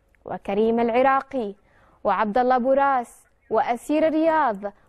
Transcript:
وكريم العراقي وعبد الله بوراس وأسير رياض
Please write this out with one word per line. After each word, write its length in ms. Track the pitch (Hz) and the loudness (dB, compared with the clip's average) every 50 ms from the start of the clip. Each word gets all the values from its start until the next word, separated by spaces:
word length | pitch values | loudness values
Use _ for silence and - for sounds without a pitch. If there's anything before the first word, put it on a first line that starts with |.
| _ _ _ _ - | _ _ _ _ -14
وكريم 560 | - - 185 - - 196 202 220 226 226 233 | -12 -12 -10 -8 -4 -2 0 0 2 2 0
العراقي 760 | 233 233 226 247 262 269 269 269 269 - - 269 226 202 196 _ _ _ _ _ _ _ _ _ - | 0 0 2 2 2 2 2 0 -2 -4 -6 -6 -6 -8 -10 _ _ _ _ _ _ _ _ _ -4
وعبد 340 | 214 190 185 220 214 196 254 | -2 0 0 0 0 0 0
الله 200 | 247 247 254 254 | 2 2 2 2
بوراس 640 | 233 262 269 277 277 277 269 247 233 - - - _ _ _ _ _ - | 2 2 2 2 2 2 0 -2 -4 -6 -14 -20 _ _ _ _ _ -4
وأسير 580 | 214 220 - - 240 233 - - 294 311 311 320 | -2 -2 0 -2 -4 -6 -4 -2 0 0 0 0
رياض 440 | 285 311 311 330 311 311 294 254 208 190 208 202 - _ _ | 0 0 0 2 2 2 0 0 -2 -4 -8 -12 -12 _ _